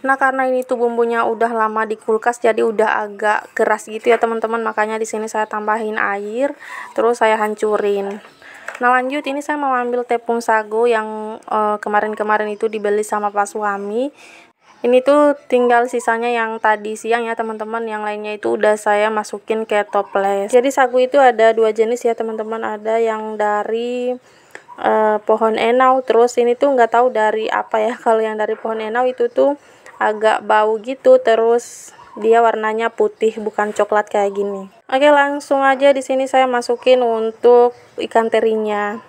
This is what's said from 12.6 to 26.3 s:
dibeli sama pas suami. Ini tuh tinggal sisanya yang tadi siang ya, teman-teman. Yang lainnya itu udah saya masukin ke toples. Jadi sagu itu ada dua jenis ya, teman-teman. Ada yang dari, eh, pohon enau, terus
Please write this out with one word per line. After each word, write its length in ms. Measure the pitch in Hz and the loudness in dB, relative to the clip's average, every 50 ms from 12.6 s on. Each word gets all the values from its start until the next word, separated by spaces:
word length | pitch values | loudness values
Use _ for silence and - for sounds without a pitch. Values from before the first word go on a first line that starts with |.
| 220 226 | -4 -4
dibeli 320 | 214 214 202 208 208 214 | -4 -2 -2 -2 0 -2
sama 320 | 214 - 220 208 208 202 202 | -2 -2 -4 -4 -4 -2 -2
pas 160 | 208 202 202 | -2 -2 -2
suami. 640 | - 220 214 208 202 196 202 202 208 233 262 285 _ - - - - - - _ _ _ _ _ - _ - | -4 -6 -4 -4 -4 -4 -6 -6 -4 -4 -4 -6 _ -14 -20 -20 -20 -20 -20 _ _ _ _ _ -14 _ 0
Ini 160 | 240 247 254 | 2 2 4
tuh 320 | 254 277 285 294 294 294 285 285 _ _ | 4 4 4 6 4 4 2 0 _ _
tinggal 400 | 254 247 247 240 240 240 240 247 | 0 2 4 4 4 2 2 0
sisanya 400 | 247 240 233 - 226 226 233 240 | -4 -4 -2 -2 -2 -2 -2 -2
yang 320 | 240 233 226 220 220 226 | -2 -2 -2 -4 -6 -2
tadi 320 | - 214 214 208 208 214 220 | 0 0 0 0 -4 -10 -10
siang 320 | 208 - 220 226 240 233 | -8 -2 -2 -2 -2 -2
ya, 80 | 226 226 | -4 -4
teman-teman. 560 | 226 226 220 220 214 214 214 220 226 233 220 | -4 -6 -6 -6 -8 -8 -8 -6 -6 -6 -6
Yang 120 | 214 214 214 | -6 -6 -6
lainnya 280 | 208 208 208 214 214 214 | -6 -8 -8 -8 -10 -10
itu 160 | 208 208 226 233 | -6 -4 -4 -2
udah 240 | 226 208 214 214 | 2 2 2 2
saya 320 | 214 - 214 208 208 208 220 | 2 0 0 2 2 2 0
masukin 560 | 220 214 214 - - 202 _ - 220 220 220 | 0 -4 -6 -6 -12 -14 _ -4 -4 -4 -2
ke 240 | - 214 208 202 208 | -2 -2 -2 -2 0
toples. 640 | - 202 196 - - 202 196 196 202 196 196 202 - | -2 -2 -2 0 -2 -2 0 0 0 -2 -2 2 2
Jadi 160 | 247 240 277 | 4 4 4
sagu 320 | 269 285 262 240 240 254 | 2 2 0 2 2 0
itu 160 | 254 254 - | 0 2 4
ada 320 | 285 269 247 233 214 220 226 | 6 6 6 6 6 4 4
dua 240 | 226 220 226 220 214 | 4 4 2 0 2
jenis 320 | 220 220 220 240 240 - | 0 0 0 0 -2 0
ya, 80 | 233 226 | -2 -2
teman-teman. 480 | - 233 226 220 220 214 220 226 226 | -2 -4 -6 -6 -6 -6 -6 -6 -6
Ada 400 | 226 220 214 214 214 220 220 226 | -6 -6 -8 -6 -4 -2 0 0
yang 400 | 226 220 220 220 214 220 214 208 | 0 0 -2 -4 -6 -8 -4 -2
dari, 720 | 208 208 208 208 208 - 220 233 240 240 247 247 247 247 254 247 _ _ _ _ _ _ _ - _ - - | 0 0 0 -2 -2 -2 -4 -4 -4 -4 -4 -4 -4 -4 -6 -6 _ _ _ _ _ _ _ -20 _ -20 -12
eh, 400 | - - 220 220 220 220 214 214 208 - | -4 -2 0 2 2 2 2 0 0 0
pohon 320 | - 220 220 226 226 220 | 0 0 2 2 0 0
enau, 480 | 220 220 226 240 254 262 262 262 262 254 | 0 0 2 4 4 4 4 4 2 2
terus 320 | - 226 226 240 240 | 2 4 4 4 4